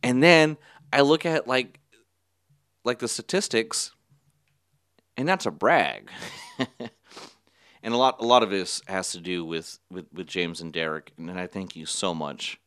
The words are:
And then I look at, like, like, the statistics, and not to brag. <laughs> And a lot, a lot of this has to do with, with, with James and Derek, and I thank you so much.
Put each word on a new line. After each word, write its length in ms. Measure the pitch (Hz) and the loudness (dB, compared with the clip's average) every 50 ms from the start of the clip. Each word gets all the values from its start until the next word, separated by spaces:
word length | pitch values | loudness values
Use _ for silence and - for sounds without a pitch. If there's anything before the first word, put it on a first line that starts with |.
And 200 | - 123 123 127 | 0 2 2 6
then 340 | 143 170 175 160 156 151 151 - _ - - - _ _ | 8 8 8 8 8 4 2 -6 _ -20 -20 -20 _ _
I 120 | - 135 | 4 4
look 240 | 143 139 156 156 - | 6 6 4 2 2
at, 200 | 170 160 156 - | 0 -2 -2 0
like, 320 | - 131 127 123 95 _ - _ _ _ _ _ _ _ _ _ _ _ _ _ _ _ _ _ _ _ _ _ | 0 0 0 0 -2 _ -20 _ _ _ _ _ _ _ _ _ _ _ _ _ _ _ _ _ _ _ _ _
like, 160 | 117 123 120 | -2 -2 -2
the 80 | 127 113 | -4 -6
statistics, 840 | - - - - - 185 202 - - 113 113 113 - - - - _ _ _ _ _ _ _ _ _ _ _ _ _ _ _ _ _ _ _ _ _ _ _ _ _ | -6 -6 -6 -2 -2 -2 0 2 0 0 0 0 -4 -6 -6 -6 _ _ _ _ _ _ _ _ _ _ _ _ _ _ _ _ _ _ _ _ _ _ _ _ _
and 120 | - - | -4 0
not 140 | 156 190 180 | 0 0 0
to 100 | - - | -2 -6
brag. 600 | - - - 226 175 151 92 71 - 50 - - - - - - - - - - - - | -4 0 2 4 4 4 4 2 -2 -6 -14 -20 -18 -16 -16 -16 -16 -16 -18 -18 -6 -6
<laughs> 320 | 131 - _ _ 120 113 _ _ _ _ - - - - _ _ _ _ _ _ _ _ _ _ | -6 -6 _ _ -16 -16 _ _ _ _ -20 -20 -20 -20 _ _ _ _ _ _ _ _ _ _
And 120 | - 113 117 | -6 -2 0
a 20 | |
lot, 200 | 120 131 131 123 - | 2 2 2 0 0
a 40 | 117 | 2
lot 180 | 117 123 123 | 6 6 6
of 80 | 113 98 | 6 4
this 320 | 101 95 90 - - - _ | 0 -2 -2 -4 -6 -8 _
has 260 | - 98 95 92 - | -6 -6 -6 -4 -6
to 80 | - 90 | -8 -8
do 240 | 82 90 90 87 85 | -6 -6 -4 -4 -4
with, 340 | 80 85 82 78 - - - _ _ | -4 -6 -8 -8 -10 -18 -20 _ _
with, 160 | 90 92 82 _ | -16 -16 -16 _
with 140 | - 82 90 | -14 -14 -14
James 340 | 78 - 95 87 85 85 82 | -8 -4 -4 -4 -4 -6 -10
and 120 | 85 82 | -12 -10
Derek, 400 | 78 85 80 80 78 78 - - _ | -6 -6 -4 -4 -6 -8 -10 -16 _
and 140 | - 82 85 90 90 | -16 -14 -12 -10 -10
I 80 | 90 | -10
thank 300 | 90 - 98 95 85 - | -10 -10 -12 -12 -12 -14
you 100 | 82 80 | -16 -12
so 280 | 78 - - - 95 85 | -10 -8 -4 -4 -4 -4
much. 440 | 80 76 73 69 - - - - _ _ | -4 -6 -8 -10 -10 -12 -12 -12 _ _